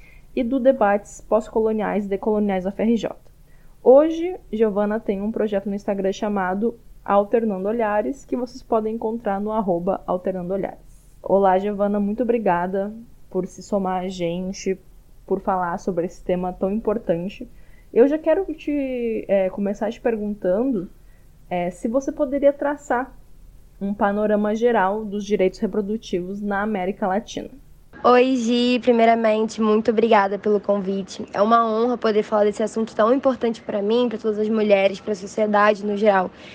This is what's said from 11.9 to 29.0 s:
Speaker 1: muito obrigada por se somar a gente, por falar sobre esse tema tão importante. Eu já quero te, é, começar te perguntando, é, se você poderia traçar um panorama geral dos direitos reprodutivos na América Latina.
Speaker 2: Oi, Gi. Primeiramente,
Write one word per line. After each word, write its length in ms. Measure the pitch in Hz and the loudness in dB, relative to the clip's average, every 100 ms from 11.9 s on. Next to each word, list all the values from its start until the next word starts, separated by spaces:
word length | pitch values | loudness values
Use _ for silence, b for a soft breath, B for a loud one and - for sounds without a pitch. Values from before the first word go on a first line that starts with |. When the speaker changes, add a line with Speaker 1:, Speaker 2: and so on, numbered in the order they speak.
| 208 | 0
Speaker 1:
muito 260 | 202 220 | -2 -2
obrigada 720 | 233 240 202 170 185 196 202 226 233 - - | 0 0 2 0 0 -4 -4 -8 -18 -20 -6
por 180 | 185 180 | -6 -6
se 160 | - | -10
somar 400 | - 202 185 185 | -6 -2 -2 -4
a 60 | 185 | -6
gente, 680 | 185 170 175 185 196 190 190 - - - - - | -4 -4 -4 -6 -6 -6 -6 -8 -20 -20 -16 -4
por 140 | 190 | -4
falar 380 | 202 185 175 180 | -2 -2 -2 -4
sobre 280 | - 175 170 | -4 -4 -4
esse 160 | - | -6
tema 300 | - 180 180 | -4 -2 -2
tão 180 | 185 190 | -4 -4
importante. 800 | 214 220 214 - 170 185 - - b b b b | -2 -2 -4 -2 -2 -4 -10 -18 b b b b
Eu 120 | 220 277 | 4 4
já 120 | 311 | 4
quero 260 | 320 330 381 | 0 0 -2
te, 720 | 311 - 294 269 247 233 220 - | -8 -4 -4 -4 -4 -4 -4 0
é, 200 | 196 185 | 2 2
começar 400 | 196 202 202 214 | -2 -4 -2 -6
te 120 | 233 | -2
perguntando, 880 | 247 220 208 208 180 196 269 214 190 - b b b - - | -2 -2 -4 -4 0 0 0 -2 -6 -14 b b b -20 -8
é, 200 | 180 175 | -4 -4
se 180 | 180 233 | -6 -2
você 240 | 262 277 | -2 -2
poderia 400 | 294 285 277 277 | -4 -2 2 2
traçar 640 | 285 285 294 - 247 262 - - - - - - - | 2 -4 -6 -2 -4 -4 -12 -20 -20 -20 -20 -20 -10
um 120 | 196 | -8
panorama 600 | 202 202 208 214 208 208 | 0 0 0 0 2 0
geral 520 | 220 240 226 190 214 214 | 2 2 4 2 0 -6
dos 180 | 202 | -8
direitos 340 | 202 202 185 - | -2 2 2 0
reprodutivos 840 | 220 208 202 226 - 180 180 202 | -4 -2 -4 -6 -4 -6 -6 -6
na 200 | 202 196 | -4 -4
América 460 | 214 202 180 - 196 | -2 -2 -4 -2 -2
Latina. 420 | 196 220 - - - - - - - | -2 -4 -12 -12 -16 -20 -20 -20 0
Speaker 2:
Oi, 320 | 240 247 262 262 | 4 6 4 2
Gi. 420 | 226 240 247 247 | 0 0 2 2
Primeiramente, 800 | 247 233 | 2 4